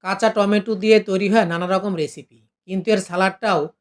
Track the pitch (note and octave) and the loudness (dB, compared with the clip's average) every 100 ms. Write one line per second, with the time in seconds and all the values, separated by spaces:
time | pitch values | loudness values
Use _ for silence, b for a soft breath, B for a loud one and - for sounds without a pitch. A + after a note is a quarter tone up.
0 | F#3 G3 A3 A3 G3+ G#3 G#3 G#3 G#3+ G#3+ | -4 0 0 2 2 2 0 -2 4 4
1 | G#3 F#3+ G3+ A3+ F3+ E3+ F3+ F#3+ G3+ F3 | 4 -2 0 0 0 -4 -2 -2 -2 -4
2 | D3 - C3+ A#2 _ _ - F#3+ F3+ G#3 | -4 -8 -20 _ _ _ -8 -6 0 0
3 | F#3 F3 F#3+ F#3+ A3 F3 D3+ _ | 0 0 0 0 0 0 -2 _